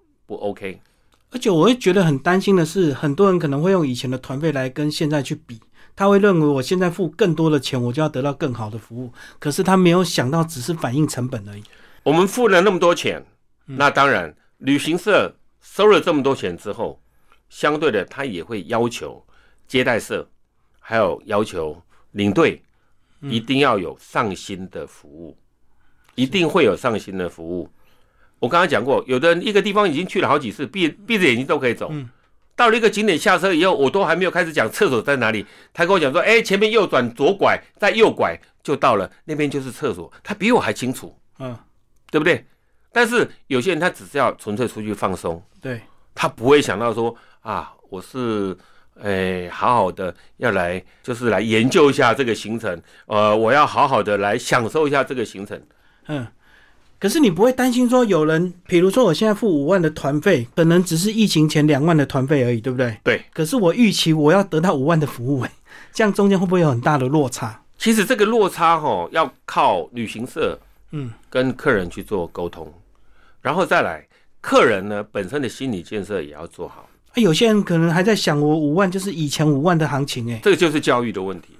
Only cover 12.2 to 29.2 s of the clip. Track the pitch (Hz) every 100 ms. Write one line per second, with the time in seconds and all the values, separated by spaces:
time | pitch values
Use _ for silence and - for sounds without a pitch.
12.2 | 196 247 233 185 202 180 175 170 117 78
13.2 | - _ _ _ - 135 143 143 139 107
14.2 | 82 - _ _ 135 143 151 160 214 170
15.2 | 95 - _ _ - - 208 185 175 151
16.2 | 135 131 95 85 107 98 90 69 _ _
17.2 | _ _ _ - 151 151 151 107 87 -
18.2 | 139 87 78 107 76 113 120 - 71 62
19.2 | - _ _ _ - 131 127 110 - 101
20.2 | - _ _ _ _ _ - 113 95 76
21.2 | - 104 110 90 78 80 - _ _ 101
22.2 | 101 170 139 80 _ _ _ _ _ _
23.2 | 143 113 113 135 143 107 82 65 - 151
24.2 | 113 87 - 92 95 87 71 - 76 73
25.2 | 82 - _ _ _ _ _ _ _ -
26.2 | 131 196 160 180 120 87 127 104 - 95
27.2 | 87 - 82 87 - _ _ _ _ _
28.2 | _ _ 123 170 180 110 123 131 - 127